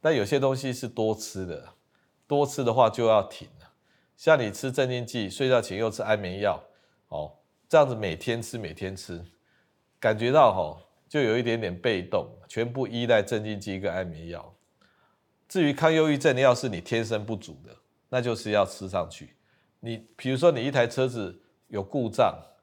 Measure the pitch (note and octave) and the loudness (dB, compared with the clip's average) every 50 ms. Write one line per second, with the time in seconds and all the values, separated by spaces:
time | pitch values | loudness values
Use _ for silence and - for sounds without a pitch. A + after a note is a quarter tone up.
0 | - D#3 D#3+ B2+ G2+ G#2+ D3+ C#3 C3+ C3+ C3+ C3 C3+ C3 B2 B2 - A2+ - - | 2 2 2 2 2 2 2 2 2 2 0 0 -4 -6 -6 -6 -8 -10 -4 -2
1 | A2 A2 A2 G#2+ - - - G2 F#2+ F2+ E2 C#2+ - - _ _ _ _ _ _ | -2 -2 -2 -4 -6 -12 -10 -10 -8 -8 -10 -12 -14 -18 _ _ _ _ _ _
2 | _ _ _ _ _ _ D3 C#3+ D3 C3+ - - C3+ A#2+ - C3 B2 A2 G#2+ - | _ _ _ _ _ _ 0 0 0 0 -2 -2 0 0 4 6 4 4 4 2
3 | A#2+ A2+ A2 G#2 G2 - - - - - _ - - _ _ _ _ _ _ _ | 4 6 6 4 4 0 -8 -18 -20 -20 _ -20 -20 _ _ _ _ _ _ _
4 | _ _ _ _ - E3 D#3+ C#3+ A#2+ G#2 G2 - - C3+ B2+ D3 C3+ B2+ B2+ B2 | _ _ _ _ 4 4 4 4 4 -2 -6 -6 -6 -4 0 0 0 0 0 -6
5 | A#2+ A2+ - A#2+ G#2+ F#2+ - - C#3 C3 B2+ A#2+ A2 - F#2 G2+ A2+ A2+ - - | -6 -6 -6 -6 -6 -6 -4 -2 0 2 2 2 2 0 -4 -4 -4 -4 -4 -4
6 | G#2 G#2+ A2 G#2 G2+ F2+ F2+ G2 G#2 G2+ F2+ - - _ _ _ _ _ _ _ | -2 -2 0 -2 -2 -6 -6 -2 -2 -2 -2 -2 -8 _ _ _ _ _ _ _
7 | _ _ E2 D2+ D2+ D2 - _ _ _ _ _ _ _ - D#3+ D3 C3+ B2 A2 | _ _ -10 -10 -10 -10 -12 _ _ _ _ _ _ _ 4 4 4 4 0 -4
8 | G#2+ F#2 D#2+ D#2+ - - A2+ A2+ A2+ - - A#2 G#2 D#2+ D#2+ - G2+ F#2+ F#2+ F#2 | -4 -4 -6 -4 -4 -4 -4 -4 -6 -10 -10 -10 -10 -10 -10 -8 -10 -10 -8 -10
9 | - - F2 E2+ F2+ - _ _ _ _ _ _ _ _ _ _ _ _ _ _ | -12 -14 -14 -14 -14 -18 _ _ _ _ _ _ _ _ _ _ _ _ _ _
10 | - A2+ A2 G#2+ A2+ B2 C3+ D#3 C#3+ A2+ F#2+ F#2 E2+ D2+ D2 - - _ _ _ | 0 0 0 2 0 2 6 6 6 6 6 2 -2 -4 -6 -12 -18 _ _ _
11 | _ _ - D3+ C3+ A2 A2 A#2+ A#2+ A#2 A2+ A#2 A2 F2+ F2+ F2+ - B2 A2 F#2 | _ _ -2 0 2 2 2 2 0 0 -2 -2 -2 -6 -6 -2 -2 -2 -2 -2
12 | F2 E2+ - F#2+ D2 - - - - _ - A2 A#2 A#2+ B2 C3+ C3 G2+ A#2 A#2 | -4 -2 -2 -2 -2 -4 -14 -20 -20 _ -6 -4 -4 -4 -4 -6 -6 -4 -4 -4
13 | A#2+ A#2 A#2+ G#2+ G2+ - A#2+ G#2+ G#2+ G#2+ G#2+ G2+ G2 G#2+ F#2+ F#2+ G2 G2 E2 F#2 | 2 4 4 2 4 0 -4 -4 -4 -6 -8 -8 -8 -8 -8 -6 -4 -4 -4 -4
14 | F#2 E2+ E2 D#2 E2 E2+ E2+ E2+ - - _ _ _ _ _ _ _ _ _ _ | -6 -8 -10 -12 -12 -12 -14 -14 -14 -18 _ _ _ _ _ _ _ _ _ _
15 | _ _ _ _ _ _ _ _ _ _ - F#3+ E3 D3 C#3 - D#3+ D#3+ D#3+ D#3+ | _ _ _ _ _ _ _ _ _ _ 0 2 2 2 2 4 2 4 4 4
16 | D#3 D#3 D3 C#3 C3+ D#3+ C3 B2 C3+ C3 B2 A#2+ - B2+ G2+ E2+ E2 - A#2+ A2+ | 4 4 2 2 4 2 4 6 6 6 6 4 0 -6 -6 -6 -6 -2 -2 -2
17 | A#2 G#2+ A2+ G#2+ G#2 G#2+ A2+ G2 - - D#2 - - - - _ _ _ _ _ | -2 -2 -4 -4 -4 -6 -8 -10 -10 -16 -20 -20 -20 -20 -20 _ _ _ _ _
18 | _ _ - B2+ A#2+ B2 A2+ G#2+ - G#2+ G#2 G#2 G2 F#2+ - - G2 F#2+ F#2+ F#2+ | _ _ -4 -2 -2 -2 -4 -4 -4 0 2 2 2 2 -2 -12 -12 -6 -4 -4
19 | E2+ F2 - - D2+ - _ _ _ _ _ _ _ _ _ _ - A#2 A2+ A2 | -6 -6 -10 -18 -20 -20 _ _ _ _ _ _ _ _ _ _ -10 -10 -10 -10
20 | - _ _ - - C3 C3+ B2+ D#3 F3 D3+ B2 A2 A#2+ - C3+ A#2+ A#2 - C3+ | -12 _ _ -8 -4 -2 -2 4 4 4 4 4 -2 0 2 2 2 2 2 0
21 | C3 C3 A#2 A#2 G2+ F2+ F2 - _ _ _ _ _ _ - G#2 G2 G2 - C#3+ | 0 0 0 -4 -8 -8 -10 -14 _ _ _ _ _ _ -8 -8 -6 -4 -4 -4
22 | A#2+ A2 - - B2 F#2+ - - - - _ _ | -4 -4 2 2 2 2 2 -4 -16 -20 _ _